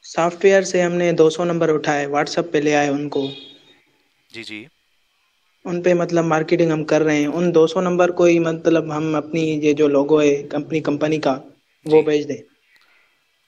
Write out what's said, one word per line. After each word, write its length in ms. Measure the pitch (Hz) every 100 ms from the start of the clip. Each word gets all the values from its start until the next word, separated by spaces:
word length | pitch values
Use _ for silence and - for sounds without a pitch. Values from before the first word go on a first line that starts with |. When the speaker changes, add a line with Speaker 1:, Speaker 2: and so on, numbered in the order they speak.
| -
Speaker 1:
सॉफ्टवेयर 580 | - 170 175 202 196
से 180 | 185 185
हमने 300 | 175 175 175
दो 160 | 170 160
सौ 140 | 160
नंबर 260 | 175 170 165
उठाए, 340 | 151 143 147 143
WhatsApp 440 | 143 156 - 165
पे 100 | 151
ले 120 | 147
आए 160 | 147 147
उनको। 380 | 139 147 139 139 139 - - _ _ _ _ _ _ _
Speaker 2:
जी, 140 | 113
जी। 240 | 107 107 123 _ _ _ _ _ _ _ _ _ -
Speaker 1:
उन 160 | 175
पे 120 | 175
मतलब 300 | 175 170 170 165
marketing 460 | 156 160 175 165
हम 120 | 156 151
कर 160 | 156
रहे 180 | 156 151
हैं। 60 | 147
उन 220 | 156 175
दो 140 | 165 160
सौ 140 | 190
नंबर 300 | 180 175 180
को 140 | 175 175
ही 140 | 170
मतलब 520 | 165 165 170 165 156
हम 260 | 151 160 151
अपनी 240 | 147 165
ये 320 | 160 151 151
जो 140 | 143 151
logo 320 | 139 143 156
है 220 | 147 143 -
company, 360 | 147 143 160
company 360 | 151 147 151 156
का 120 | 147
वो 600 | 131 - _ _ _ 156
Speaker 2:
जी। 100 | 156
Speaker 1:
भेज 220 | 151 151 143
दें। 160 | 135 - _ _ _ _ _ _ _ _ _